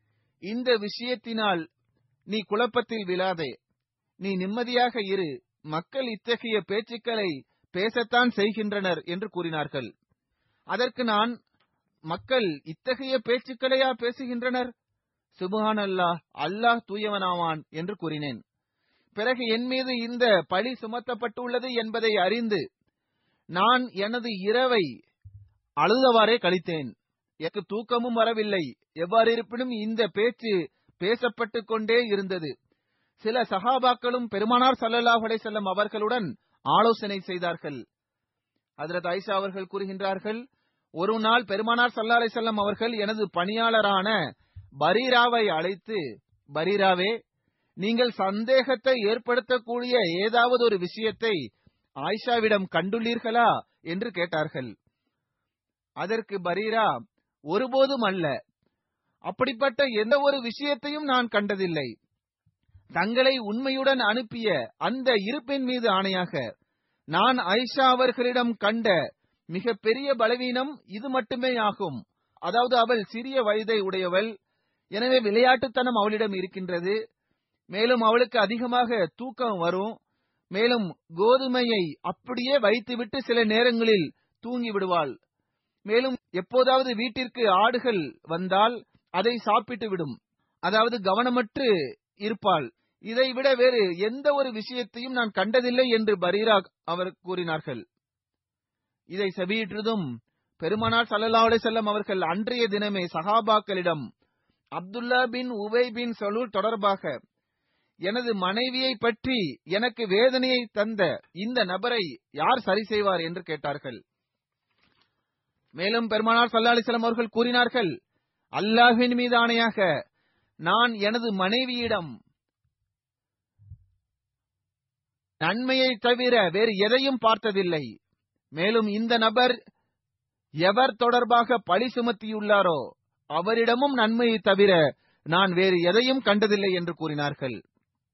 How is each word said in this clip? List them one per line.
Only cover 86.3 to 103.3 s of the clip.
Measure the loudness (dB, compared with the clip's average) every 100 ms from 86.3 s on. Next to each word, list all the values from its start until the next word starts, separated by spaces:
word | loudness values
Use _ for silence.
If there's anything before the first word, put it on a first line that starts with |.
| -8 -2 2 4 4 2 -2
வீட்டிற்கு | -4 -4 -8 -2 2
ஆடுகள் | 4 4 2 0 -2 -4 -8
வந்தால் | -8 -6 0 2 2 0 -10 _ _
அதை | -2 0 0
சாப்பிட்டு | 0 0 0 -6 -6
விடும். | -4 -6 -8 _ _ _ _
அதாவது, | 0 2 2 0
கவனமற்று | 0 2 2 0 -2 0 2 2 0 -8 _ _
இருப்பாள். | -6 -2 2 0 0 -10 _ _
இதைவிட | -6 0 0 2 2 4
வேறு | 4 4 2 0
எந்த | -2 0 0
ஒரு | 2 0
விஷயத்தையும் | -4 -8 -8 -8 -8 -6
நான் | -4 -2
கண்டதில்லை" | -2 0 2 2 2 2
என்று | 2 2 0
பரீரா | 0 2 4 2 2 _
அவர் | -8 -6 -6 -8
கூறினார்கள். | -8 -6 -4 -6 -6 -10 -12 _ _ _ _ _ _ _ _ _ _ _ _
இதை | -4 -4 -2
செவியிட்டதும் | -2 -2 -4 -4 -2 -2 -4 -8 -14 _ _ _
பெருமானார் | -4 -2 2 2 2
ஸல்லல்லாஹு | 0 2 4 4
அலைஹி | 4
வஸல்லம் | 2 0 0
அவர்கள் | -2 -2 -2
அன்றைய | 0 -2 -4 -2 -2
தினமே | 0 -2 -4 -4
சஹாபாக்களிடம், | -4 0